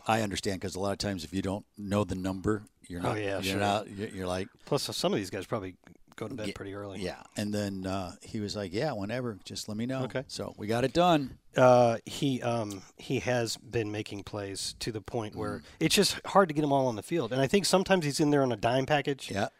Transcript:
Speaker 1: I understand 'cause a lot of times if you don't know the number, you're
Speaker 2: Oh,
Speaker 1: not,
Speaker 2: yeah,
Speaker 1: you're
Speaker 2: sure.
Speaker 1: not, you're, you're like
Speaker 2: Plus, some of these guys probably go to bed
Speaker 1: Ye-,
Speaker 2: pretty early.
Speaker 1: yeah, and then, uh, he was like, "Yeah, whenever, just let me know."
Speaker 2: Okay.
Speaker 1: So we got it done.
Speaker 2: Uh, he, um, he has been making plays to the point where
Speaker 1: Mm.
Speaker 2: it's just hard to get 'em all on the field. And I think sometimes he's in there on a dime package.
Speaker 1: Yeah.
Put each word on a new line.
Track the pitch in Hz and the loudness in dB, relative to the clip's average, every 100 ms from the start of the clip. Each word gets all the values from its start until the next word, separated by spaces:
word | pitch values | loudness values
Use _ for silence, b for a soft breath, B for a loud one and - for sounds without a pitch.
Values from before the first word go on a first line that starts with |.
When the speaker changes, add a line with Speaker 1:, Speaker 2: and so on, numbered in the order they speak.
| - | 0
Speaker 1:
I | 113 | 0
understand | 107 92 107 92 | 0 -2 -4 -4
'cause | 95 90 | -6 -4
a | |
lot | 101 | -4
of | 98 | -2
times | 104 95 | -2 -4
if | 80 | -4
you | 95 | -4
don't | 95 98 - - | -2 -4 -8 -12
know | 101 101 | -2 0
the | 98 95 | 0 -2
number, | 92 95 95 107 107 _ - | -4 -2 0 0 -4 _ -12
you're | 87 | -4
Speaker 2:
Oh, | - | -2
Speaker 1:
not, | 107 | -2
Speaker 2:
yeah, | 101 98 | -2 -2
Speaker 1:
you're | |
Speaker 2:
sure. | 95 98 | -2 0
Speaker 1:
not, | 101 104 101 | 2 0 -2
you're, | 101 107 | -8 -8
you're | 95 92 | -6 -4
like | 90 98 - - | -2 -4 -10 -2
Speaker 2:
Plus, | 143 - - | -2 -2 -2
some | 170 | 0
of | 208 | 0
these | 95 | -2
guys | 101 87 | -6 -6
probably | 117 95 90 - - - - | -6 -6 -12 -20 -20 -20 -12
go | 110 | -10
to | 98 | -8
bed | 107 | -8
Speaker 1:
Ye-, | |
Speaker 2:
pretty | - 98 | -8 -10
early. | 101 101 95 | -10 -10 -6
Speaker 1:
yeah, | 90 65 - - | -6 -8 -10 -6
and | 104 | -2
then, | 104 101 98 95 | -2 -2 -4 -4
uh, | 95 90 - | -4 -6 -10
he | - 113 | -10 -6
was | 101 104 | -6 -6
like, | 98 | -4
"Yeah, | 95 156 | -2 -2
whenever, | 113 98 123 123 98 - | -4 -4 -4 -6 -8 -10
just | 101 - | -10 -8
let | 107 | -6
me | 120 | -4
know." | 131 | -4
Speaker 2:
Okay. | 127 131 135 | -4 -4 -6
Speaker 1:
So | - 98 - | -8 -8 -6
we | 104 | -2
got | 113 | 2
it | 131 | 2
done. | 160 180 160 131 - - - | 4 6 6 2 -8 -4 6
Speaker 2:
Uh, | 127 123 120 113 - | 8 10 8 4 -4
he, | - 143 127 | -2 0 0
um, | 120 117 104 98 - - | 0 -2 -4 -8 -14 -14
he | - 131 | -4 -2
has | 123 123 113 - | 0 0 0 -4
been | 120 117 104 | -4 -4 -2
making | 107 107 101 - | -4 -6 -8 -8
plays | 107 98 95 - - | -8 -6 -6 -8 -6
to | - | -6
the | 107 | -6
point | - 123 107 | -6 -4 -4
where | 107 107 104 | -4 -6 -6
Speaker 1:
Mm. | B B | B B
Speaker 2:
it's | 156 - | 2 4
just | 190 - - | 4 0 2
hard | 190 190 | 4 4
to | |
get | 151 151 | 4 2
'em | |
all | 139 131 | 4 2
on | 107 | 0
the | |
field. | - 170 117 | -4 -2 0
And | 127 | 0
I | 135 | 4
think | 202 165 | 4 4
sometimes | 185 190 190 | 4 4 4
he's | 147 135 | 2 2
in | 147 | 4
there | 147 | 6
on | 135 | 4
a | 110 | 2
dime | 113 127 131 | 2 2 2
package. | 151 143 135 - | 0 0 -4 -4
Speaker 1:
Yeah. | 98 120 b | -2 -2 b